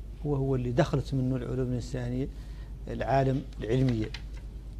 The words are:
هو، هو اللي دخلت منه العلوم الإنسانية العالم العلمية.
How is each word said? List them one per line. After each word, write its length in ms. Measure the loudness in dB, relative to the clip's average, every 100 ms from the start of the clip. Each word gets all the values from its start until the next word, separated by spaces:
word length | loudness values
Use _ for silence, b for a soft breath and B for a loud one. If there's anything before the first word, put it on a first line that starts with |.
| -10 -6 0
هو، 100 | 2
هو 200 | 2 2
اللي 160 | 2
دخلت 420 | 4 4 4 2
منه 220 | 2 2 0
العلوم 320 | 0 0 0
الإنسانية 600 | 0 -2 -2 -2 -2 -2 B B B B B -6
العالم 540 | -4 2 4 4 2 -2 -6
العلمية. 460 | 0 4 4 4 0 -4 -8 -8 -10 -10 -10 -10